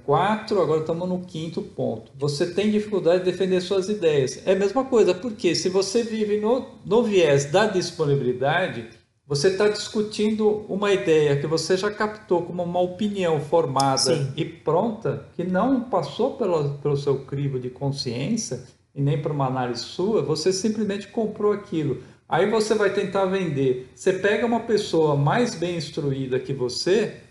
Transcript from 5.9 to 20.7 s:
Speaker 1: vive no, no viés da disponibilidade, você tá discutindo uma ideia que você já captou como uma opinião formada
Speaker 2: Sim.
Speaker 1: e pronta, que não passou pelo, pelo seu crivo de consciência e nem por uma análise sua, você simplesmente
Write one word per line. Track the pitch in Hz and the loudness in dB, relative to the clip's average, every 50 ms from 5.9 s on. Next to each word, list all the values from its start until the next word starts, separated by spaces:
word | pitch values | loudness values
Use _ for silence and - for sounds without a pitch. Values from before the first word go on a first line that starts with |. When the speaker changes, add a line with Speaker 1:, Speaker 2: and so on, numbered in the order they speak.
| - 233 | 0 0
Speaker 1:
vive | 233 220 220 220 208 202 208 208 | 0 0 -2 -2 0 0 0 0
no, | 208 214 247 269 - - - - - | 2 2 0 0 -2 -6 -14 -12 -4
no | 151 196 240 | 0 2 2
viés | 240 214 202 185 165 147 143 139 143 | 4 4 4 4 6 6 4 4 2
da | - 147 190 220 | 2 2 4 4
disponibilidade, | 214 190 180 - - - - 156 143 139 139 123 127 123 123 131 139 160 175 190 160 117 117 110 - - - _ _ _ _ _ | 4 2 0 -2 -2 -2 -2 0 2 2 0 0 0 -2 0 0 0 0 0 0 -2 -4 -8 -12 -14 -16 -20 _ _ _ _ _
você | 139 143 139 147 185 | -4 -2 2 2 2
tá | 190 - 208 214 | 2 4 2 2
discutindo | 208 - - - - 220 214 214 - - 208 214 220 208 214 208 208 - - - | 2 0 -6 -4 -2 -2 -2 -2 -2 0 0 0 2 2 2 2 2 0 -4 -6
uma | - 196 208 202 | -4 0 2 2
ideia | 196 - 196 170 156 156 151 147 143 | 2 2 4 4 4 4 4 4 2
que | 143 147 | 2 0
você | 156 160 160 - - 185 | 0 -2 0 0 0 0
já | 185 196 208 | 0 0 -2
captou | 208 - 220 214 214 - - - 185 170 | -2 -2 -2 -4 -4 -6 -2 0 0 0
como | 170 175 170 180 | 0 -2 -4 -6
uma | 175 175 175 180 | -4 -2 0 0
opinião | 180 175 180 - 214 208 202 196 180 165 160 143 | 0 0 -2 -2 -4 -2 -2 0 0 0 0 0
formada | 139 - 170 165 147 135 131 135 139 135 135 127 - 127 127 | 0 2 2 2 2 2 2 2 2 2 2 2 2 2 2
Speaker 2:
Sim. | 147 135 127 - | 0 0 -2 -4
Speaker 1:
e | 156 | -4
pronta, | 165 - - - - 160 151 175 214 233 214 - - 143 123 - - - - | -6 -6 -8 -6 -2 0 0 2 0 0 -4 -4 -4 -4 -4 -6 -8 -12 -8
que | - 170 | -6 -4
não | 185 185 185 220 262 277 240 | -2 0 0 2 2 2 0
passou | - - - 180 151 139 - - 226 277 - - | 0 0 -2 -2 -2 -2 -4 -2 -2 -2 -2 -2
pelo, | 233 185 175 151 143 139 139 - | -2 0 0 0 0 -2 -4 -2
pelo | - 147 143 | -2 0 0
seu | 135 - 143 135 - - | 0 2 0 0 0 -2
crivo | - 143 139 143 135 127 127 | -6 -6 -4 -4 -2 -4 -4
de | 123 123 | -6 -6
consciência | - - 143 139 139 - - 127 113 123 143 196 240 220 - - 127 - - - - _ _ _ - | -6 -4 -4 -4 -2 -2 -4 -4 -4 -4 -2 -2 -2 -2 -2 -4 -8 -8 -10 -14 -20 _ _ _ -4
e | 139 | -2
nem | 139 143 156 151 | 0 0 0 0
por | 143 147 | -2 -2
uma | 147 143 139 131 | -2 0 0 0
análise | 127 127 123 123 120 113 - | 0 -2 -2 -2 -4 -6 -8
sua, | - - - 180 214 226 175 | -8 -6 -4 -2 0 0 0
você | 135 - 156 151 - 185 | 0 0 -2 0 0 0
simplesmente | 185 - - 220 | 0 0 0 -2